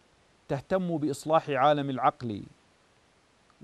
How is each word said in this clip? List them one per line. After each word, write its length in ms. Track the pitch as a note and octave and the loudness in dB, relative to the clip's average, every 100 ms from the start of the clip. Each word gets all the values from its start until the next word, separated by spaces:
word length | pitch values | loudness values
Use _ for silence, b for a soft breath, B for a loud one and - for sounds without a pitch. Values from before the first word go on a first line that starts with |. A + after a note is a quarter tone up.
| _ _ _ _ - | _ _ _ _ -8
تهتم 500 | C#3 - F#3+ F3+ D#3+ | -6 -2 -2 0 -2
بإصلاح 520 | C#3+ C#3 D3+ D#3+ D3+ | -4 -4 2 2 2
عالم 400 | C3+ C#3+ D3 C#3 | 2 4 4 0
العقل 540 | B2+ C3+ - A#2+ G2+ - _ _ _ _ _ _ _ _ _ _ - | 0 0 0 -4 -8 -10 _ _ _ _ _ _ _ _ _ _ -12